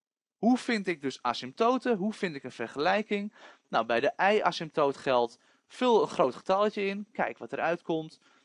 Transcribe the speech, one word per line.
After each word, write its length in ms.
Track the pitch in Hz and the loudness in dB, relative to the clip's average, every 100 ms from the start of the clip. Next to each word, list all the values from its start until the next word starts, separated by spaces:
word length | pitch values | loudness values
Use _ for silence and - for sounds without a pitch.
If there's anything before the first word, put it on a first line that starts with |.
| _ _ _ _ | _ _ _ _
Hoe 200 | 220 247 | 2 2
vind 300 | - 226 190 | 2 -2 -2
ik 140 | 165 | -4
dus 200 | 139 - | -4 -4
asymptoten? 760 | 123 117 127 - 226 254 247 220 | -4 -4 -6 0 2 2 0 0
Hoe 160 | 196 | 0
vind 220 | 208 190 139 | -2 -6 -6
ik 80 | |
een 80 | 131 | -12
vergelijking? 840 | - 113 - 160 196 214 208 202 - - - _ | -8 -8 -2 0 0 0 -4 -4 -12 -20 -20 _
Nou, 180 | 123 113 | -2 2
bij 140 | 117 | 2
de 140 | 135 - | 2 2
y-asymptoot 800 | 185 214 - 175 160 - 143 135 | 2 4 2 -2 -6 0 0 0
geldt, 420 | - 123 120 - _ _ _ | 0 2 2 -4 _ _ _
vul 340 | - 254 220 | -2 4 4
een 60 | 147 | 2
groot 280 | - 147 120 | 2 0 0
getalletje 500 | - 190 214 208 196 | -2 2 2 0 -4
in, 220 | 202 208 | -6 -10
kijk 260 | - 127 117 | -4 -4 -4
wat 160 | 117 | -10
eruit 280 | 135 151 170 | -4 -2 -2
komt. 380 | - 165 160 - _ _ | -2 -4 -4 -14 _ _